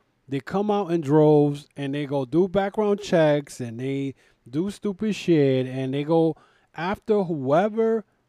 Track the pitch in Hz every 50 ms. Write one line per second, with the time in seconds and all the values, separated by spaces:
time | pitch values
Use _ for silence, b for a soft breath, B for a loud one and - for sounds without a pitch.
0 | _ _ _ _ _ - 135 139 - - - 196 208 214 202 202 196 165 170 175
1 | 147 131 147 156 151 151 151 147 147 147 143 143 - _ _ - 143 135 139 147
2 | 147 135 143 139 131 120 135 165 190 190 170 196 196 202 - 220 214 208 208 202
3 | - - 190 165 156 151 147 147 143 - - - 127 117 113 117 131 135 139 139
4 | 139 135 131 b b b b b b 120 123 151 185 202 190 - - 208 190 -
5 | 214 214 190 - - 185 170 151 143 135 131 131 127 127 127 135 131 131 135 143
6 | 147 151 165 165 165 160 151 b b b b b b b b - 165 185 160 -
7 | _ - 214 208 190 165 175 143 131 131 143 170 196 220 208 226 226 226 226 226
8 | - _ _ _ _